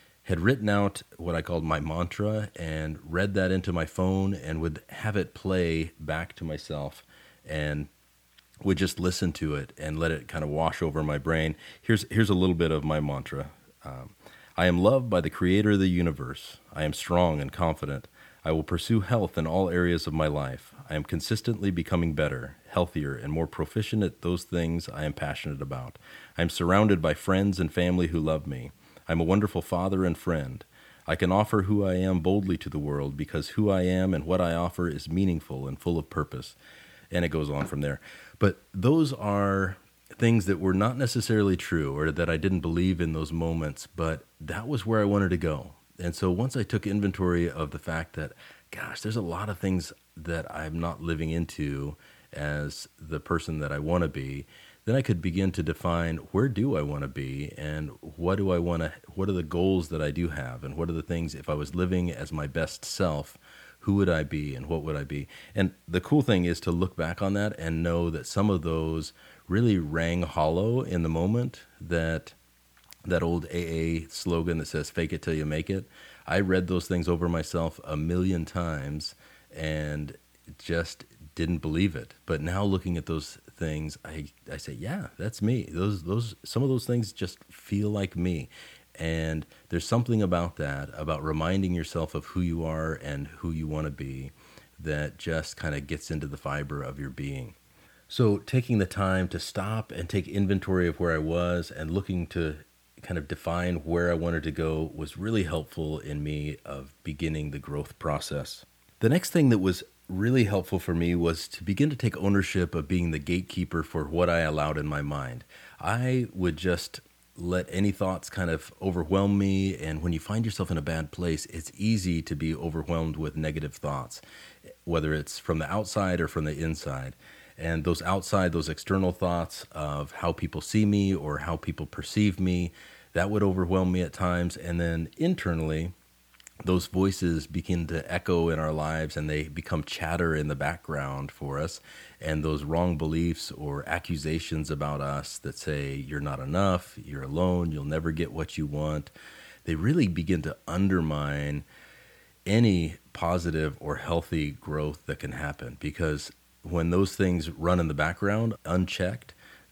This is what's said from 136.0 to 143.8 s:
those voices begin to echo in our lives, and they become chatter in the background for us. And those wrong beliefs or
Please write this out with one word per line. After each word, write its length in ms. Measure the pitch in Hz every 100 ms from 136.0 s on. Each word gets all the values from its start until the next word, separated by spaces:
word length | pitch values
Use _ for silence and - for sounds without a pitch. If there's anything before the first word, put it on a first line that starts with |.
| _ _ _ _ - -
those 220 | - 90 -
voices 600 | 92 98 95 87 82 73
begin 400 | 80 - 87 78
to 240 | 80 -
echo 360 | 87 - 87 82
in 100 | 78
our 140 | 78
lives, 440 | 78 78 80 78 78
and 140 | 76
they 160 | 76 76
become 380 | 73 - 82
chatter 500 | - - 80 85 85
in 140 | 78 76
the 80 | 69
background 760 | 73 85 - 73 69 67 69
for 300 | - 69 69
us. 200 | 78 - - - - -
And 240 | 78 78
those 200 | 78 73
wrong 340 | 73 82 90 80
beliefs 540 | 78 80 85 85 -
or 360 | - 73 71